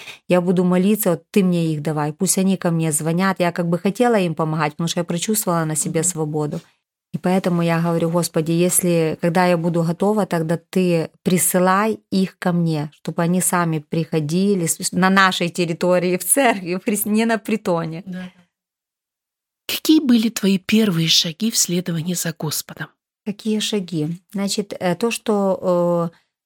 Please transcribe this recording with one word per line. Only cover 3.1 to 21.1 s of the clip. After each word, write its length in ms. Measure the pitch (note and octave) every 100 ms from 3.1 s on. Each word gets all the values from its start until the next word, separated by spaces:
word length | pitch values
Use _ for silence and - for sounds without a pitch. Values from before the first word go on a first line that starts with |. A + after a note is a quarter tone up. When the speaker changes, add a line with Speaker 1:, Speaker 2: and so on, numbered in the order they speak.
| E3+ F#3+ F#3
Speaker 1:
Я 120 | F3
как 140 | E3+ E3+
бы 100 | E3+
хотела 400 | G3 F#3 A#3+ A3
им 160 | F3+ D#3
помогать, 380 | D#3 D#3+ D3+
потому 160 | D3 E3
что 100 | F3
я 40 | E3+
прочувствовала 600 | F3 F#3+ G#3+ - E3+ D#3
на 100 | D#3
себе 260 | F3+ E3
Speaker 2:
Мгм. 80 | D#3+
Speaker 1:
свободу. 500 | D#3 D3+ D3+ D3+ E3 - _ _ _ _
И 40 | -
поэтому 420 | F3+ F#3+ F#3 F3
я 160 | E3+ E3
говорю: 280 | E3+ E3 E3
«Господи, 400 | E3+ E3+ E3 D#3+
если, 640 | E3 F3 - F3 E3+ D#3+ -
когда 240 | E3+ F3+ F3+
я 100 | F3
буду 260 | E3+ E3+
готова, 420 | E3 E3 G3 G#3+ F#3
тогда 320 | E3+ E3 E3 -
ты 380 | F#3 F3+ E3 D3+ _
присылай 760 | - F3 - F#3 F#3 F#3+ A3 G#3 _
их 260 | F#3+ F#3+ -
ко 120 | F#3
мне, 380 | F3 E3 D#3 D3
чтобы 300 | - - E3
они 180 | E3+ F3+
сами 380 | F3 F3+ E3 D#3
приходили 840 | - E3+ D#3+ D#3+ D3 F3 G3+ G3 D#3+
с-, 140 | -
с-, 80 | F3+
на 180 | F3+ F#3
нашей 400 | G3 F#3+ F#3 F3
территории, 680 | - E3+ E3 F3+ F3+ F3+ F3+
в 60 | -
церкви, 500 | B3 B3 G3+ F3 F#3
в 80 | -
Хрис-, 200 | G#3 G#3
не 160 | G#3+ A3+
на 120 | A3
притоне». 640 | - G#3+ G3 E3+ D#3+ E3 F#3+
Speaker 2:
Да. 260 | F3+ F3+ - _ _ _ _ _ _ _ _ _ _ _ _ -
Какие 300 | - - D#4
были 300 | C#4 A#3+ A3
твои 280 | - G3 G3
первые 500 | - G#3+ G#3+ E3
шаги 420 | D#3+